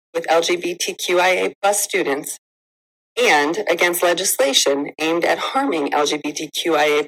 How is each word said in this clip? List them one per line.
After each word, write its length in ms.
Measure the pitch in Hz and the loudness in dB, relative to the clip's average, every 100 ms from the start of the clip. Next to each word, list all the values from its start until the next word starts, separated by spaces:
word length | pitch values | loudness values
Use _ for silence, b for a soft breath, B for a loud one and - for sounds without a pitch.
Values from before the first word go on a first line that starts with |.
| _ | _
with 140 | 165 - | -8 0
L 140 | 165 | 2
G 140 | 170 175 | 2 -2
B 180 | 175 | -4
T 200 | 170 - | -6 -6
Q 260 | 180 - 180 | -6 -2 2
I 80 | 180 | 2
A 260 | 185 190 - | 2 -2 0
plus 180 | 196 202 | 0 0
students 580 | - 190 147 139 151 - _ _ _ _ _ _ _ - | -2 -2 -2 -2 -6 -14 _ _ _ _ _ _ _ 0
and 440 | 240 151 147 175 - | 2 4 2 -2 -2
against 340 | 175 180 175 | 0 0 2
legislation 880 | 180 175 190 - 277 - - 139 143 - | 0 2 0 0 2 2 2 0 -4 -4
aimed 240 | 156 170 | -2 0
at 140 | 165 - | 0 -2
harming 540 | - 262 277 165 143 | -2 -2 -2 -2 -2
L 120 | 147 143 | 0 0
G 140 | 147 | -2
B 100 | 147 | -6
T 160 | 151 156 | -8 -8
Q 260 | - 175 | -6 0
I 100 | 151 | 2
A 220 | 151 147 | 2 2